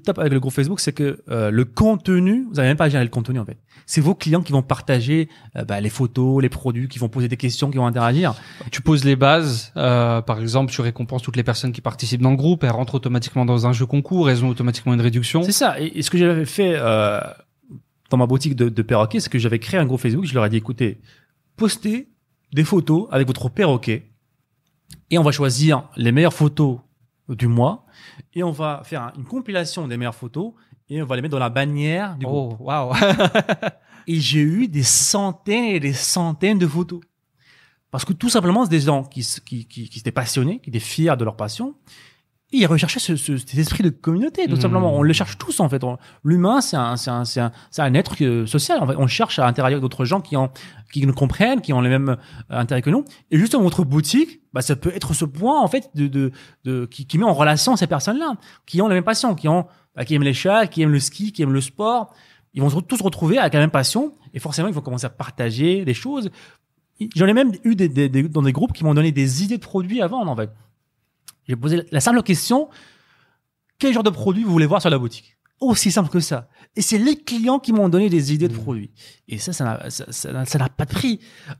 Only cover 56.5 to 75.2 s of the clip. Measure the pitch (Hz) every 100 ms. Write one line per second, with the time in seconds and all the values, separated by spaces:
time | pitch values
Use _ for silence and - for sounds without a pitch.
56.5 | _ 127 127 120 - 135 160 220 143 151
57.5 | 151 - 247 165 151 - 240 320 240 -
58.5 | - _ 165 214 185 180 220 247 175 151
59.5 | 170 - _ _ - 127 151 139 135 185
60.5 | 208 214 - 156 147 147 - 208 196 147
61.5 | 135 135 - 214 240 208 _ _ _ _
62.5 | - 143 151 175 247 196 - 156 240 180
63.5 | 147 156 147 131 226 302 - - 139 156
64.5 | 147 180 156 139 123 127 - 135 - 117
65.5 | 113 156 190 175 120 254 285 208 - -
66.5 | _ _ _ _ _ 214 170 190 220 269
67.5 | 190 226 214 180 135 143 135 156 156 139
68.5 | 135 233 - 156 147 160 143 135 131 196
69.5 | 233 - 196 180 240 180 254 190 117 107
70.5 | 110 _ _ _ _ _ _ - - -
71.5 | 123 143 170 170 151 226 240 - 170 -
72.5 | 254 302 - - _ _ _ _ _ _
73.5 | _ _ _ 277 233 214 170 208 190 226
74.5 | 165 151 190 170 139 120 -